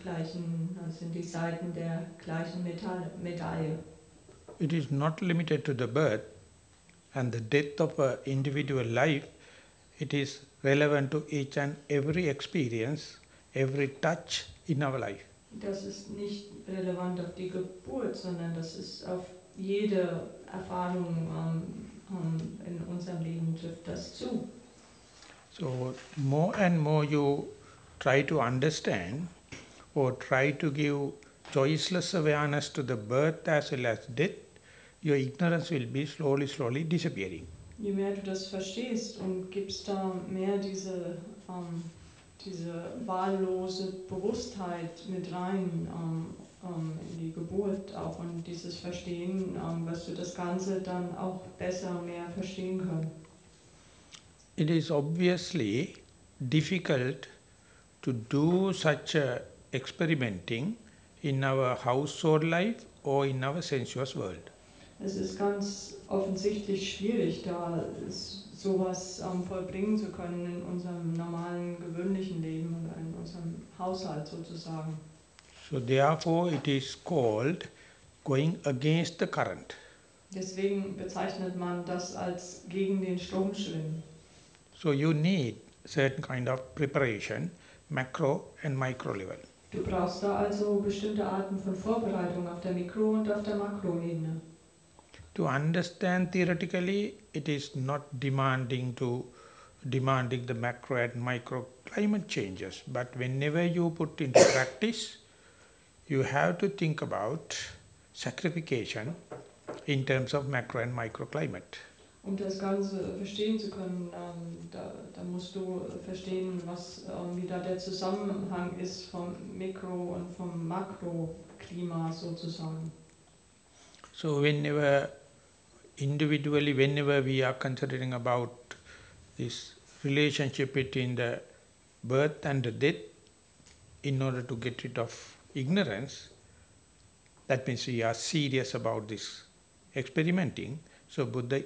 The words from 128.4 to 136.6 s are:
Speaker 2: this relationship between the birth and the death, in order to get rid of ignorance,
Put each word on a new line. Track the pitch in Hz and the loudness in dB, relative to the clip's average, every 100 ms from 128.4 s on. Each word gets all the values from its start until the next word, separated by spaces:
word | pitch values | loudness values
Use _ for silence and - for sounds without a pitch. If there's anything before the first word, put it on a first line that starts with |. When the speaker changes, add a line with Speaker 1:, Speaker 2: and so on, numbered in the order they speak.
| 120 - - - - - - - - - | 0 -6 -16 -18 -18 -20 -20 -20 -16 -6
Speaker 2:
this | 120 - - - - - | -6 -6 -12 -18 -20 -6
relationship | 143 139 147 143 139 - 135 | 2 4 4 4 0 0 0
between | 139 131 135 123 123 | 2 0 0 0 0
the | 120 117 - - - _ _ - | 0 -2 -8 -20 -20 _ _ -10
birth | 117 131 151 151 156 | 2 4 4 2 0
and | 135 | 0
the | 123 | 0
death, | 110 139 170 - - - - _ _ - - - - | 2 2 2 -6 -20 -20 -20 _ _ -20 -20 -20 -8
in | 143 135 | -2 0
order | 135 127 | 2 0
to | 123 120 | -4 -4
get | 120 117 | -4 -4
rid | 127 120 | -6 -2
of | 117 - - - - | -4 -4 -18 -20 -10
ignorance, | 147 131 190 160 101 131 - - - - - | -4 2 2 2 0 -6 -10 -18 -20 -20 -20